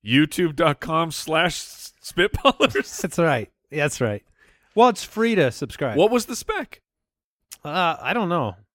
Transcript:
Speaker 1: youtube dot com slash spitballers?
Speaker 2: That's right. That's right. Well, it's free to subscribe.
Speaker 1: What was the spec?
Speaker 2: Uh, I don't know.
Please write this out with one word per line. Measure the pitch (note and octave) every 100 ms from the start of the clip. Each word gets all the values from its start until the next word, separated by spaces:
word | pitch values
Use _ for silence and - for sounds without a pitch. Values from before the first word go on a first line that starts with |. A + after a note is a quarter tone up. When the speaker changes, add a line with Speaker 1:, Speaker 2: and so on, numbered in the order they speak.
Speaker 1:
youtube | G#2 C3 D#3 - F3
dot | C#3+ E3 C#3
com | D3+ D#3+ E3
slash | - - D#3+ F3 -
spitballers? | - - - _ - - G3 - C#4 - - - - -
Speaker 2:
That's | E3+ -
right. | E3 B2+ G#2 _ _
That's | D3 D3 -
right. | A#2 G#2 _ _ _ _ _ -
Well, | B3
it's | G#3
free | - G#3+ A#3
to | G#3+ C3+
subscribe. | - C3 - C#3 A2
Speaker 1:
What | G3+
was | B3 -
the | A#3+
spec? | - G#4+ C4+ - _ _ _ _ _ _ _ -
Speaker 2:
Uh, | D3 E3 F3 D#3+
I | B2+
don't | A3 F#3
know. | F3 A#2 F2+ _